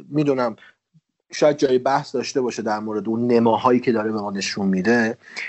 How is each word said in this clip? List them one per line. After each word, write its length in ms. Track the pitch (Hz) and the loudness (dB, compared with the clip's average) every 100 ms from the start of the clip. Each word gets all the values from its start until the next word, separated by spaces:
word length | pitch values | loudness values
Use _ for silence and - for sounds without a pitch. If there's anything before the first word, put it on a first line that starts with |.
| - | -6
می‌دونم 460 | 147 143 131 120 104 - _ _ _ _ _ _ | -2 0 0 -2 -4 -16 _ _ _ _ _ _
شاید 260 | - 151 147 | 2 2 4
جای 200 | 139 127 | 2 2
بحث 380 | 135 135 - 127 | 2 -2 -2 -6
داشته 260 | 113 139 | -4 -2
باشه 200 | 123 110 | -2 -4
در 180 | 110 107 | -4 -4
مورد 300 | 110 107 98 | -4 -6 -4
اون 180 | 113 120 | -2 2
نماهایی 520 | 117 117 110 127 123 | 4 4 4 4 2
که 120 | 127 | 2
داره 200 | 110 110 | -2 -2
به 100 | 110 | -4
ما 100 | 101 | -6
نشون 360 | 98 95 104 98 | -6 -6 -2 0
می‌ده 500 | 92 98 120 113 123 - - | 0 2 2 0 -4 -12 -16